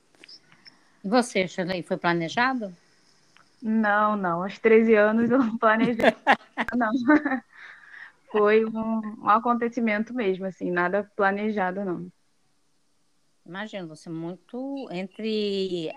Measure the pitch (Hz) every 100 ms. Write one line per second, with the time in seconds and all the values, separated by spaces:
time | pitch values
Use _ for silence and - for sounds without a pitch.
0 | _ _ - - _ _ - _ _ _
1 | 190 247 240 202 180 - 180 185 - 185
2 | 175 170 165 233 247 262 196 175 _ _
3 | _ _ _ _ _ _ 220 220 208 208
4 | 214 208 185 170 196 - 226 220 226 214
5 | 208 226 233 262 226 226 220 220 240 226
6 | 254 - 294 - - - 247 240 220 254
7 | 240 302 277 262 - - - - - -
8 | - _ _ 208 208 220 220 220 220 226
9 | 214 214 202 220 240 240 233 240 226 208
10 | 226 247 196 185 190 - 185 175 180 196
11 | 202 - 196 202 214 208 185 185 196 170
12 | 180 - _ _ _ _ _ _ _ _
13 | _ _ _ _ - 185 214 202 165 151
14 | - 160 165 180 _ 240 269 277 247 175
15 | 190 - 220 214 208 196 190 180 156